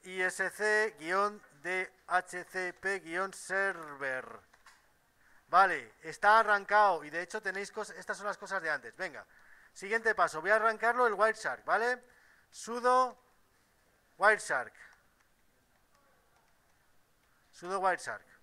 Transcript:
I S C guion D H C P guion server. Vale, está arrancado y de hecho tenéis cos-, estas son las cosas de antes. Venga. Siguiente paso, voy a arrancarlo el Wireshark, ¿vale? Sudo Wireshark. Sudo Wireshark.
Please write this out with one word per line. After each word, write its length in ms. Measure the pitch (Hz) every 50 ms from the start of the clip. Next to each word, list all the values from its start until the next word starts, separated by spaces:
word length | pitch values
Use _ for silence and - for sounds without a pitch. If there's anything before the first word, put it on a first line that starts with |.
| -
I 160 | 185 185 190
S 280 | 185 185 175 - 190 180
C 460 | - - 208 214 214 214 214 220 -
guion 440 | - 156 165 185 196 202 208 208 208 - - _ 143
D 320 | - 175 185 185 185 - - _ _
H 360 | - 175 180 180 - - 180 170
C 280 | - - 190 185 180 175
P 260 | _ - 190 196 190
guion 320 | 160 160 165 180 190 190 185
server. 920 | - - - 185 196 196 196 185 170 160 151 143 135 139 135 131 131 117 113 113 104 - _ _ _ _ - - _ _ _ _ _ _ _ _ _ _ _ _ _ _
Vale, 460 | _ 160 180 196 185 170 143 120 110 - _
está 380 | - 160 147 - - 208 214 226
arrancado 640 | 220 208 208 202 196 - 202 208 208 202 175 156 147
y 80 | 151
de 100 | 151 170
hecho 180 | 180 - - 214
tenéis 300 | - 196 185 190 202 190
cos-, 220 | - 220 208 - 190
estas 220 | 185 180 - 202
son 80 | 175 196
las 120 | 208 185
cosas 240 | - 208 185 196 185 165
de 60 | 160
antes. 240 | 151 139 127 117 -
Venga. 300 | - 185 175 135 110 98 - _ - - - - - - _ _
Siguiente 400 | - 185 196 220 233 226 226 214
paso, 240 | 190 175 151 151 156
voy 120 | 160 196
a 40 | 214
arrancarlo 500 | 220 214 226 220 208 220 233 240 247 247
el 100 | 233 208
Wireshark, 500 | 190 214 220 214 - - 151 123 - -
¿vale? 360 | - 170 208 226 247 254 240 - _ _ _ _ _ _ _ _ _
Sudo 680 | - - - - 233 247 233 247 254 254 254 247 - - _ _ _ _ _ _ _ _ _ _ _ _ _ _ _ _ _ _ _
Wireshark. 560 | - 185 214 214 196 - - 156 127 120 110 - - - - - _ _ _ _ _ _ _ _ _ _ _ _ _ _ _ _ _ _ _ _ _ _ _ _ _ _ _ _ _ _ _ _ _ _ _ _ _ _ _ _ _ _ _ _ _ _ _ _ _ _ _
Sudo 300 | _ - 170 180 190 196
Wireshark. 440 | 190 190 175 165 - 131 110 104 - _ _ _